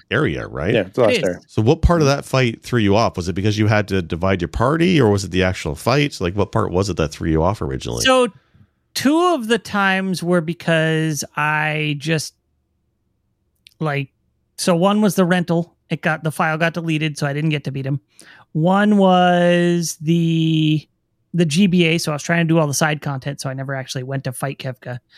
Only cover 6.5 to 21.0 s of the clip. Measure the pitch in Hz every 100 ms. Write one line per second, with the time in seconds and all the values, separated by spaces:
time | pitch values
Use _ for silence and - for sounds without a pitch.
6.5 | 113 95 87 104 82 78 - 85 78 85
7.5 | 107 71 65 - 58 262 262 247 - _
8.5 | _ _ _ _ - 254 311 359 320 220
9.5 | 233 - 208 196 190 190 180 170 180 156
10.5 | 165 - 165 160 160 160 147 - - 151
11.5 | 151 156 156 151 147 147 160 - - _
12.5 | _ _ _ _ _ _ _ _ _ _
13.5 | _ _ _ 156 139 139 _ _ _ _
14.5 | - - 170 190 208 214 196 175 180 165
15.5 | 170 170 _ _ 156 175 156 156 - 165
16.5 | 156 165 165 165 156 156 143 147 143 160
17.5 | 147 143 135 135 139 - _ - - _
18.5 | 156 165 196 208 208 190 180 180 175 175
19.5 | 175 175 175 160 - 156 170 165 165 160
20.5 | 160 156 156 - _